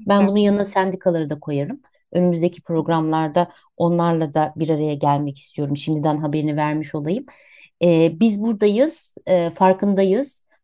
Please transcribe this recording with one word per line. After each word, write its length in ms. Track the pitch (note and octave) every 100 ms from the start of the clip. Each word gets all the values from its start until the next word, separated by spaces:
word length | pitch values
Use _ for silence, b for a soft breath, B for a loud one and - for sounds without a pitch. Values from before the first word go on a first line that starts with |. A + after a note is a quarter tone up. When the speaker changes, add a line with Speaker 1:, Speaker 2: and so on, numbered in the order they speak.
| -
Speaker 1:
Ben 120 | G3+
Speaker 2:
Evet. 100 | G3
Speaker 1:
bunun 80 | G#3
yanına 280 | G3+ G3+ G3+
sendikaları 640 | F#3+ F#3+ F#3 F#3 E3 D3+
da 100 | D3
koyarım. 420 | D3+ C#3+ D3 C#4 _ _ _
Önümüzdeki 520 | F3 F3+ E3+ F3 -
programlarda 840 | - E3 D#3+ E3 D#3 D#3+ D#3 F3 F3 b b -
onlarla 560 | F3 E3+ E3+ E3 D#3
da 200 | D3 D#3 D#3
bir 140 | D#3+
araya 240 | D#3 D3+ C#3+
gelmek 420 | D3 C#3+ D3 C#3
istiyorum. 400 | - - C#3+ C#3+
Şimdiden 400 | - D3+ D3+ D3+
haberini 380 | D#3 D#3 D3+ D3+
vermiş 400 | D3+ D3+ D3+ D#3
olayım. 300 | D3 G#3+ - b b b b -
Ee, 280 | F3 E3 E3 E3
biz 220 | A3+ G3+
buradayız, 720 | A3+ G#3 G#3 G#3 D4+ - - - -
e, 240 | F3+ E3+
farkındayız, 1000 | E3 F#3 F#3 G3+ F#3+ G3 G3+ C#4+ - _ _